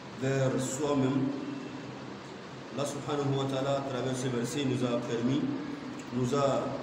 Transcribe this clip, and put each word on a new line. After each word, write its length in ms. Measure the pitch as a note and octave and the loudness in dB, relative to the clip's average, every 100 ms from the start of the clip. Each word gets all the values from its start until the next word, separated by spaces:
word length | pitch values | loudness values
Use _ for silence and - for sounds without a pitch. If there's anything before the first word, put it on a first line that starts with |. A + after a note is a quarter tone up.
| - - | -10 -2
vers 300 | C3 C3+ C3 C3+ | 0 4 4 2
soi-même. 640 | - - D3 C#3 C3 C3 B2+ - - - - - - - - - - - - - - | 0 0 2 4 4 4 2 -2 -6 -6 -8 -8 -10 -10 -10 -10 -12 -12 -12 -12 -8
Allah 120 | A#2 C#3+ | -4 -4
subhanahu 480 | C#3 C#3 C#3+ C3+ C3+ | -4 -2 0 2 2
wa 80 | C3+ | 2
ta'ala, 320 | C3 C#3 C#3 | 0 2 0
à 60 | C3+ | 0
travers 240 | B2+ C3 B2 | -2 0 0
ce 120 | C3 | 0
verset, 360 | A#2+ A#2+ C#3+ | 0 0 0
nous 180 | C3 B2 | 2 2
a 140 | B2 A#2+ | 2 0
permis, 460 | - A#2 A#2+ D3 C4 - - - - - - | 0 0 2 2 2 -2 -4 -8 -8 -10 -4
nous 200 | B2 B2+ | 0 2
a 300 | C#3 C3+ A#2+ - - | 4 4 2 0 -4